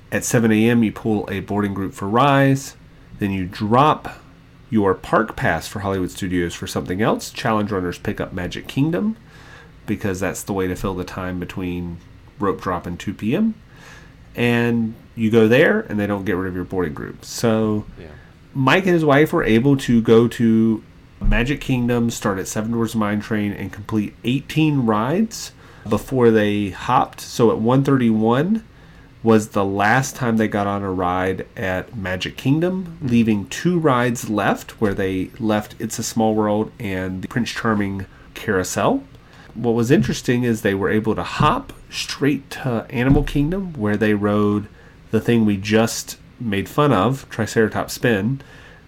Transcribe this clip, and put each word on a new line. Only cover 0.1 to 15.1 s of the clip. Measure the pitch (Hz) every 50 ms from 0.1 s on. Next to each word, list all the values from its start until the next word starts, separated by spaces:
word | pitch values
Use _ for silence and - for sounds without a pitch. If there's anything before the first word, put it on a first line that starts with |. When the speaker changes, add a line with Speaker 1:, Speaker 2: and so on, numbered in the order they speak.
Speaker 1:
At | - 101 -
seven | - - 123 113 110
A | 110 107 110 117
M, | 120 117
you | 113 101
pull | - - - 117 107 101 - -
a | 98 98
boarding | 90 - 101 101 101 101 98
group | 98 95 95 -
for | - 101 98
Rise. | 107 120 139 143 139 139 139 135 135 139 - - - - - - - - - - - -
Then | 104 98
you | 98 95 92
drop | 90 101 - 110 104 117 127 147 156 - - - - - - - - - - - - - - - -
your | 110 107 101 95 90
park | - - - 165 202 226 - -
pass | - 135 101 85 80 -
for | - - 95
Hollywood | 98 98 98 95 90 85
Studios | - - 101 90 90 90 85 85 -
for | - 98
something | - - 104 71 - 90 95
else. | 113 147 214 226 - -
Challenge | - - - 120 110 107 104 101
runners | 104 92 90 90 87 -
pick | - 110 95 -
up | 78 -
Magic | - 92 87 87 - - - -
Kingdom | - 135 143 160 170 190 208 220 220 - - - - - - - - - - - - - -
because | - 104 92 - 101 92 90
that's | 104 143 - -
the | - -
way | 104 95 92 92
to | 90
fill | - - 101 92
the | 90 90
time | - - 98 92 92 90 90
between | 87 - - 98 92 90 87 87 87 85 85 85 - - - - - - - -
rope | 104 98 90 -
drop | - 95 90 85 -
and | 90 87 82
two | - 104 101
P | - 104 110 135
M. | 190 220 226 214 - - - - - - - - - - - - - - - -
And | - 120 120 120 117 120 120 117 117 113 110 113 - - -